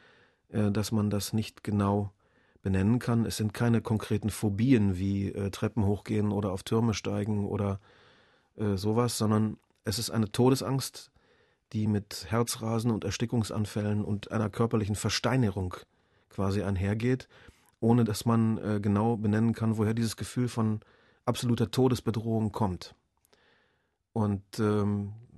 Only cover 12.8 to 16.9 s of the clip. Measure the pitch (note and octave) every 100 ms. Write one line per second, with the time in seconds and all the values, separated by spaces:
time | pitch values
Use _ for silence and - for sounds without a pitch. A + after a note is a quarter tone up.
12.8 | A#2+ A2 - - A#2+ A#2+ G#2 G#2+ G#2 A2
13.8 | G#2 G#2 G#2 G2+ - A2 G#2+ - A#2 A#2
14.8 | G2+ G#2 G#2+ - A#2+ C3 A2 F#2+ F2+ -
15.8 | - _ _ _ _ - G2 G2+ F#2+ G2
16.8 | G2